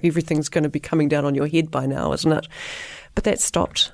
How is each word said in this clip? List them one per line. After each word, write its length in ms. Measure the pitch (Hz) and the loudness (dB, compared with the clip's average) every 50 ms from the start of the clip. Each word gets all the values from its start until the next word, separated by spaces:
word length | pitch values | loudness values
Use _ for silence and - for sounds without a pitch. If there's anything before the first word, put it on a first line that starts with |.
everything's 460 | - 175 151 170 160 - 165 151 151 - | 2 2 2 2 0 2 0 0 0 0
gonna 200 | - 165 151 151 | 0 0 0 2
be 120 | - 147 | 0 -4
coming 280 | - - - 160 151 143 | -4 0 2 2 4 4
down 160 | 151 147 143 | 2 2 2
on 100 | 143 139 | 2 0
your 120 | 139 143 | 0 0
head 240 | 151 156 165 160 156 | 2 0 0 0 0
by 160 | - - 131 | -2 -2 -2
now, 260 | 135 139 - - - | 0 -2 0 0 -2
isn't 200 | 147 - - 160 | -2 2 2 2
it? 160 | 156 - - - - - - - - - - - - - - - - | 2 2 0 -8 -14 -14 -12 -12 -12 -12 -12 -14 -16 -18 -20 -8 -6
But 100 | - - | -2 0
that 160 | 220 202 - | 0 0 0
stopped. 520 | - - - 175 - - - - - - | -2 0 0 0 -2 0 0 -2 -2 -2